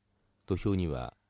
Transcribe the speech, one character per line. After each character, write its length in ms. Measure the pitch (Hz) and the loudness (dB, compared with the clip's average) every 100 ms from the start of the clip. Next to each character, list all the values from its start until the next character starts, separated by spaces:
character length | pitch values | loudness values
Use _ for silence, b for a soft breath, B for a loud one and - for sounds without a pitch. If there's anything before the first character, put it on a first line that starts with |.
| _ _ _ _ - | _ _ _ _ -4
土 100 | 92 | 0
俵 200 | 107 98 | 2 2
に 120 | 85 | 2
は 300 | 65 60 - _ | -2 -6 -12 _